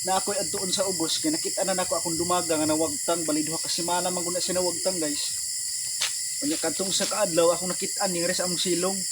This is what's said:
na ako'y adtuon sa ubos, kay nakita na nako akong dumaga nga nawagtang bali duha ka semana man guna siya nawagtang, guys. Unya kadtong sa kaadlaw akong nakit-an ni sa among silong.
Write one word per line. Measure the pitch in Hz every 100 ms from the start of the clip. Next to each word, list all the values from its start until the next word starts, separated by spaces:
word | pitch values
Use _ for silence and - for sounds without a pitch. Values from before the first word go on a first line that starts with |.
na | 185 190
ako'y | 196 202
adtuon | 202 202 190
sa | 185
ubos, | 190 180 160 -
kay | 311
nakita | - - -
na | 185
nako | 185 180 185
akong | - 165
dumaga | 175 180 165 156
nga | 156
nawagtang | 156 156 143 - 170
bali | 156 151 151
duha | 160
ka | -
semana | - 170 175 180
man | 180 170
guna | 180
siya | 175 180
nawagtang, | 180 165 190 185
guys. | 294 294 - - - - - - - - - - - -
Unya | 277 320
kadtong | 320 285 190
sa | 175 190
kaadlaw | 196 202 165 170 170
akong | 180
nakit-an | 175 190 - 202
ni | 175 175 185
sa |
among | 180 170
silong. | 185 170 185 196 185